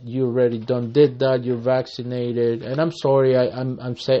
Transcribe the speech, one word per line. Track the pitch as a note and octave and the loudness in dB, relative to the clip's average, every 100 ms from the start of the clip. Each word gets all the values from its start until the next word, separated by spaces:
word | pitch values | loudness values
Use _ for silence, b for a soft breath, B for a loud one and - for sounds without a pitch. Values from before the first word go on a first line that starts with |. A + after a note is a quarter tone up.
you | B2 B2 | -8 -2
already | B2+ A#2+ B2 A#2 | -2 2 2 0
done | A2 B2 A#2+ | -4 -4 0
did | B2 D3 B2 | 4 4 4
that, | C3+ C3 | 0 0
you're | B2 A#2+ | 0 -2
vaccinated. | A#2 C3 B2+ - B2 B2 A#2+ A#2+ A#2+ A#2 | 0 0 -2 -8 -8 -4 -4 0 0 0
And | - C3+ | -4 -2
I'm | E3 | -2
sorry, | D#3+ C#3 C3+ C3+ | -2 2 4 4
I, | B2+ B2 | 4 2
I'm, | B2 C3 B2+ | -2 -6 -6
I'm | B2+ | -8
say- | A#2+ - C3 | -8 -2 0